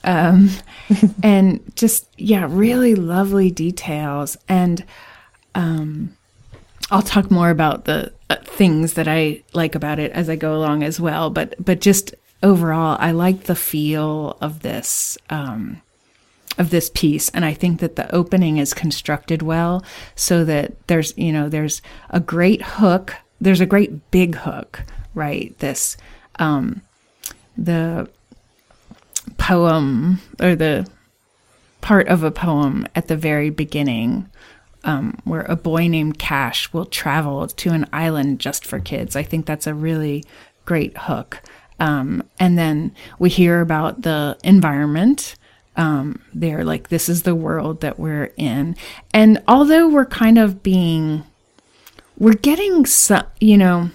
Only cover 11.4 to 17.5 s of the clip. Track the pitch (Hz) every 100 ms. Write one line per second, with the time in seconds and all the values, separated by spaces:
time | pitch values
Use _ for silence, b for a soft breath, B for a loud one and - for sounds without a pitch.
11.4 | 156 - 185 208 202 196 - - _ _
12.4 | 190 180 170 160 160 147 160 165 180 190
13.4 | - 170 - 151 151 156 156 151 147 -
14.4 | 151 156 - 110 - - - - - 156
15.4 | 135 110 98 - _ _ _ _ _ _
16.4 | - - 170 170 160 - 151 147 - 175
17.4 | 160